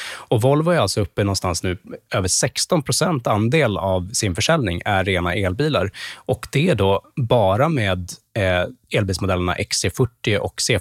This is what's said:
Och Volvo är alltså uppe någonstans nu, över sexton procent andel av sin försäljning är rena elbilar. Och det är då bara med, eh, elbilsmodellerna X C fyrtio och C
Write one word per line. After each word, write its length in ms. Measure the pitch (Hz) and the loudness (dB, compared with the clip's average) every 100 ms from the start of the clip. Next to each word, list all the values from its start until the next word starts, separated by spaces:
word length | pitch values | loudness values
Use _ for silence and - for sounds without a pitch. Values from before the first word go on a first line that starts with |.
| - - - | -12 -10 -2
Och 140 | - | 2
Volvo 280 | 127 143 160 | 4 4 2
är 80 | 165 | 2
alltså 220 | 101 - | 2 0
uppe 240 | 101 - | -2 0
någonstans 380 | 101 95 95 85 | 0 0 -2 -2
nu, 140 | 95 87 - - - | -2 -4 -8 -16 -6
över 140 | 117 95 | -2 0
sexton 540 | - 143 - - 180 | 0 -2 -2 -2 0
procent 440 | - - 160 151 123 | 0 0 0 0 0
andel 500 | 107 110 160 127 92 | 2 2 2 2 0
av 340 | 95 92 90 | 0 0 -2
sin 220 | 120 104 | -2 -2
försäljning 480 | 85 101 160 110 87 | 0 2 2 0 -2
är 200 | 107 98 | 0 0
rena 300 | 92 92 87 | 2 0 0
elbilar. 560 | 92 95 101 151 117 95 - - - | 0 0 0 0 0 -2 -6 -14 -10
Och 300 | - - - | -6 -6 -2
det 160 | 139 175 | 0 2
är 60 | |
då 260 | 120 98 98 - - | 2 2 2 -2 -4
bara 520 | 120 123 95 101 151 | 2 4 4 2 2
med, 420 | 151 101 90 87 - _ 113 | 0 0 -2 -4 -12 _ -2
eh, 260 | 95 90 87 - - - | 0 0 -2 -6 -4 -2
elbilsmodellerna 560 | 98 87 98 90 90 | 0 -2 -2 0 0
X 220 | 87 98 - | -2 -4 -2
C 140 | 98 - | -2 0
fyrtio 420 | 123 _ - 101 | -2 _ -2 -2
och 220 | - - | -2 -4
C 180 | - 107 | -2 0